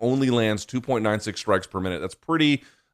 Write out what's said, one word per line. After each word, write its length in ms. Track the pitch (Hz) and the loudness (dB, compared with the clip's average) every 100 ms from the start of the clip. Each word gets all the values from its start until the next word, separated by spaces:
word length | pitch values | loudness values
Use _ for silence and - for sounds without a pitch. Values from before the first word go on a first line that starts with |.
only 280 | 120 135 135 | -2 2 2
lands 380 | 120 110 104 - | 2 2 0 -4
two 160 | 127 | -6
point 200 | 113 123 | -2 0
nine 180 | 107 107 | 2 0
six 200 | 107 92 | -4 -6
strikes 260 | - 95 - | 0 0 0
per 140 | 95 | -4
minute. 200 | 92 87 | -2 -4
That's 140 | 92 | -6
pretty, 480 | - - 160 151 139 - _ _ | -10 -4 2 2 2 -4 _ _